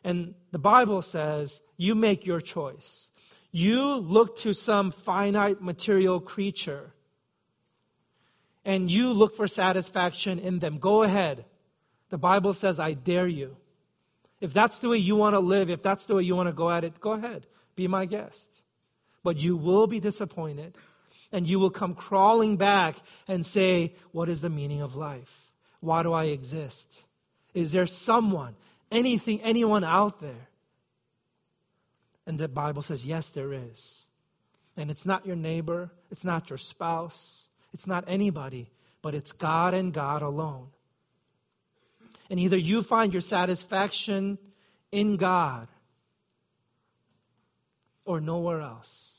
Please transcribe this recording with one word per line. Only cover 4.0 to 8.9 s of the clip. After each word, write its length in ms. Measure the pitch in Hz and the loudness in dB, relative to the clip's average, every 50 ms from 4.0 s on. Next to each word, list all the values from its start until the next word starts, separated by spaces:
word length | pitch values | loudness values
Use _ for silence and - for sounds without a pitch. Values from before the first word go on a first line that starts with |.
| 190 160 185 220 233 226 226 - | -2 4 6 6 6 6 0 -4
to 120 | - 220 | -2 -2
some 380 | 196 - - 233 214 202 196 185 | -2 -2 0 2 2 2 2 0
finite 720 | 156 - - 214 180 190 202 202 202 208 202 208 196 202 | -4 -4 -4 -2 0 2 2 2 2 2 2 2 0 -2
material 580 | 185 180 170 - - 220 202 190 185 185 180 175 | -4 -8 -8 -4 0 2 4 4 4 4 2 0
creature 720 | 180 - - - 196 202 - - - 175 143 143 143 151 _ _ _ _ _ _ _ _ _ _ _ _ _ _ _ _ _ _ _ _ _ _ _ _ _ _ _ _ _ _ _ _ _ _ _ | -4 -8 -8 -6 -6 -4 -4 -6 -8 -8 -10 -12 -14 -20 _ _ _ _ _ _ _ _ _ _ _ _ _ _ _ _ _ _ _ _ _ _ _ _ _ _ _ _ _ _ _ _ _ _ _
and 240 | 196 190 190 185 175 | -2 0 0 2 2